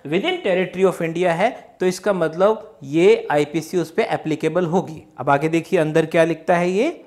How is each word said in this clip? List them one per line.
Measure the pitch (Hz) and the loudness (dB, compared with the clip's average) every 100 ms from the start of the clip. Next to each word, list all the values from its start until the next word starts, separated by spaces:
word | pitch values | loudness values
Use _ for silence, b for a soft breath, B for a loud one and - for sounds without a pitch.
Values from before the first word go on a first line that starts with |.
| 143 | -4
within | 175 330 359 220 | -2 -2 -2 -2
territory | 180 175 180 190 | 0 -2 0 0
of | 170 165 | 0 -4
India | 170 180 | -2 -2
है, | 165 226 - - - | 0 -2 -4 -14 -4
तो | 185 | -2
इसका | 180 214 | -2 -2
मतलब | 185 160 165 202 220 - - | 0 -2 2 2 2 -6 -18
ये | 135 156 190 226 - | -4 2 4 4 2
आईपीसी | 147 147 165 151 180 | -2 0 -4 -4 -4
उस | 156 | -2
पे | - | -2
एप्लीकेबल | 226 151 156 151 156 170 170 | -2 -2 -2 -2 -2 0 0
होगी। | 180 135 - - - | -2 -4 -10 -16 -6
अब | 131 | 0
आगे | 139 160 | 2 2
देखिए | 165 156 175 | -2 0 0
अंदर | 151 156 160 | 2 2 2
क्या | 170 | 2
लिखता | 165 160 - 175 | 2 0 0 0
है | 175 | 2
ये | 190 311 - | 0 -2 -4